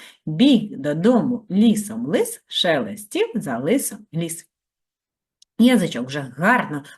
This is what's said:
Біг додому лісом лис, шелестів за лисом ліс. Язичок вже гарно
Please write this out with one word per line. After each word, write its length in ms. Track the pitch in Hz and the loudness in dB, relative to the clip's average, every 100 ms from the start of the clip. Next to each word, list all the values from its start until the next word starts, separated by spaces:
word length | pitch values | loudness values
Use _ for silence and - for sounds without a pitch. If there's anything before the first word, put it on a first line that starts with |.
| - _ - | -20 _ -6
Біг 520 | 156 262 247 - - | 2 4 4 0 -6
додому 680 | 143 151 196 247 143 120 - | -6 0 2 2 2 -4 -2
лісом 540 | 185 226 208 - 220 240 | 2 4 4 0 -6 -2
лис, 380 | 208 466 - _ | -2 -2 -6 _
шелестів 800 | - 180 151 123 208 - 339 453 247 | -4 0 0 -2 -8 -8 -4 -4 -4
за 220 | 151 117 | -6 -4
лисом 500 | 139 269 285 - - | 0 0 -2 -10 -10
ліс. 360 | 160 170 160 - _ _ _ _ _ _ _ _ _ _ - | -8 -6 -8 -16 _ _ _ _ _ _ _ _ _ _ 2
Язичок 480 | 240 247 175 - 127 | 4 4 0 -4 -8
вже 120 | 143 | -8
гарно 640 | 135 - 185 247 - 147 - | -10 -2 0 2 0 -8 -12